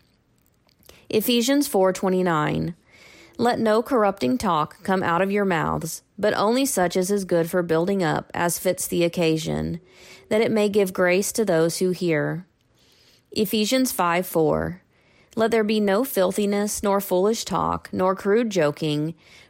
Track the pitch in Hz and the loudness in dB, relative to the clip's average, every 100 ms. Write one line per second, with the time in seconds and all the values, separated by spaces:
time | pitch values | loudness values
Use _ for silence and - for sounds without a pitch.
0 | _ _ _ _ _ _ _ _ - - | _ _ _ _ _ _ _ _ -20 -20
1 | - 220 214 240 233 285 277 202 190 185 | -6 -2 0 2 2 0 2 2 2 2
2 | 190 185 180 156 151 160 165 - _ - | 0 0 2 0 0 -2 -6 -10 _ -20
3 | - - - - 240 233 220 214 233 240 | -20 -20 -14 -2 0 0 2 0 2 2
4 | 202 196 254 254 214 156 160 - - 185 | 2 2 0 0 0 0 -2 -4 -2 0
5 | 170 170 196 208 196 160 156 156 160 - | 0 0 2 0 0 0 0 -2 -6 -10
6 | - - 202 - 202 247 269 190 175 185 | -14 -4 -2 0 0 2 0 0 0 0
7 | 185 202 185 175 165 180 170 160 180 196 | 0 -2 0 0 2 0 0 0 2 0
8 | 160 143 - - 175 - 185 180 - 180 | 0 -2 -4 -4 -2 -2 -2 -2 -2 0
9 | 170 175 160 160 160 151 156 165 - - | 0 2 0 0 -2 -4 -4 -6 -12 -20
10 | - - - 214 220 220 208 208 190 185 | -20 -20 -2 0 2 2 2 2 0 2
11 | 180 180 202 - 202 160 165 - 185 170 | 2 2 0 -2 2 2 2 0 -2 0
12 | 175 151 147 160 - _ _ _ _ _ | 0 0 -2 -4 -10 _ _ _ _ _
13 | _ _ _ - 208 220 208 262 254 - | _ _ _ -4 -2 0 0 0 0 0
14 | 175 170 180 170 151 151 160 180 _ _ | 0 0 0 0 2 0 -2 -8 _ _
15 | _ _ _ 226 220 226 214 214 202 196 | _ _ _ -2 0 2 0 0 2 0
16 | 269 190 185 202 202 202 208 - 202 196 | 0 0 0 0 0 0 -2 -2 0 0
17 | - 180 202 226 - 170 160 170 - 196 | 0 0 0 -2 -4 -2 -2 -4 -6 -2
18 | 185 190 196 220 226 190 147 147 156 147 | -2 0 0 2 2 0 0 0 -2 -2
19 | 156 - - - | -4 -6 -18 -20